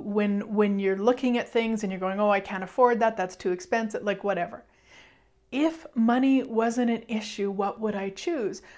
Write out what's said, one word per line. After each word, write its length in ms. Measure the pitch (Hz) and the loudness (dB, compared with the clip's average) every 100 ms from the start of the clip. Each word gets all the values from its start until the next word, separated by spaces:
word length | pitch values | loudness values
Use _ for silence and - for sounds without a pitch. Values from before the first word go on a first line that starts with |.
| - | -2
when, 500 | 208 208 202 208 208 | 0 2 0 0 2
when 240 | 208 196 | 2 2
you're 180 | 196 190 | 0 2
looking 400 | 214 - 247 240 | 2 2 0 0
at 120 | - | 0
things 340 | 233 226 220 | -2 0 -2
and 80 | 202 | -4
you're 80 | 190 | -4
going, 220 | 190 196 | -4 0
"Oh, 100 | 208 | 2
I 80 | 196 | 2
can't 240 | 196 196 | 0 -8
afford 380 | 180 - 247 226 | -4 4 4 4
that, 160 | 226 220 | 2 0
that's 180 | 185 - | -4 -4
too 160 | 190 | -4
expensive," 500 | 180 - 226 226 202 | -4 -2 -2 -2 -4
like, 220 | 208 196 | -4 -2
whatever. 400 | 202 180 175 - - _ _ - - _ _ _ _ | -2 -2 -4 -8 -20 _ _ -20 -20 _ _ _ _
"If 340 | 254 320 320 - | 0 0 0 -6
money 480 | 240 226 247 269 269 | 0 2 4 4 4
wasn't 460 | - 220 226 240 240 | 2 0 0 2 2
an 140 | 226 - | 0 -2
issue, 420 | 220 208 - 202 | -6 -6 -4 -2
what 300 | 196 202 220 | -2 -4 -2
would 140 | 220 202 | -4 -2
I 160 | 196 | -6
choose?" 500 | 196 - 320 202 196 - | -6 -4 -2 -2 -6 -14